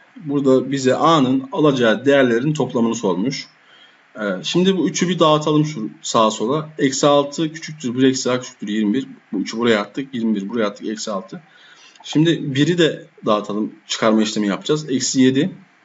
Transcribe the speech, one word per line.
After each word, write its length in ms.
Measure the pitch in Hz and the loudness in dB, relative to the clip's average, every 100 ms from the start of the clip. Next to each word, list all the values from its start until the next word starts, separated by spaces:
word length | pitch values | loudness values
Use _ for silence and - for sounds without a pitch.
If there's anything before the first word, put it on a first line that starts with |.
| _ - 156 | _ -16 -6
burada 420 | 143 135 131 131 | -2 2 2 2
bize 240 | 139 131 123 | -2 0 2
A'nın 540 | 151 160 127 131 131 | 4 4 4 0 -2
alacağı 540 | - 151 131 117 110 131 | 0 2 4 2 2 4
değerlerin 480 | 139 131 117 143 | 4 4 2 0
toplamını 420 | 151 127 127 117 110 | -2 -2 0 0 0
sormuş. 520 | 98 90 120 - - _ _ - _ _ _ - | -2 0 -2 -4 -12 _ _ -20 _ _ _ -8
E, 80 | 104 90 | -6 -6
şimdi 340 | 80 170 185 185 | -2 0 2 2
bu 120 | 165 | -2
üçü 200 | - 175 | 0 -2
bir 100 | 175 | 2
dağıtalım 460 | 160 151 151 151 151 | 4 4 2 2 0
şu 240 | - 107 - | -4 -10 -10
sağa 300 | - 120 110 | -2 2 2
sola. 380 | 107 110 151 156 - | 0 -2 -2 -4 -2
Eksi 300 | 139 131 147 | -2 2 4
altı 460 | 143 143 - 160 | 4 2 -4 -6
küçüktür 420 | 156 - 156 127 123 | -6 -16 -10 -6 2
bir, 80 | |
eksi 280 | 131 131 123 | 2 2 -2
A 80 | 127 | -4
küçüktür 280 | 127 - 104 | -6 -12 -6
yirmi 260 | 107 107 | -2 0
bir. 140 | 123 135 - _ | 0 -4 -16 _
Bu 60 | 101 | -6
üçü 180 | 98 110 | -6 -2
buraya 240 | 120 107 | 2 2
attık. 320 | 104 - 135 | 0 -8 -8
Yirmi 220 | 120 113 104 | -4 -2 -2
bir 140 | 98 | -4
buraya 180 | 117 104 | -2 -4
attık. 200 | 101 110 | -4 -10
Eksi 240 | 110 - | -8 -6
altı. 300 | 101 - 95 _ _ - - - _ | -8 -10 -18 _ _ -20 -20 -20 _
Şimdi 520 | - 147 165 156 147 131 | -4 2 2 2 -2 -2
biri 220 | 147 175 | 0 2
de 280 | 156 - - _ - | 0 0 -14 _ -2
dağıtalım. 460 | 104 101 104 107 - - | -2 -2 -6 -6 -8 -12
Çıkarma 340 | - 113 110 | -2 2 2
işlemi 260 | 107 110 104 | 2 -2 -2
yapacağız. 420 | 92 - 156 151 | -2 -2 -4 -2
Eksi 320 | 123 - 135 | -4 -2 4
yedi, 300 | 127 131 185 - - _ | 4 4 -2 -6 -20 _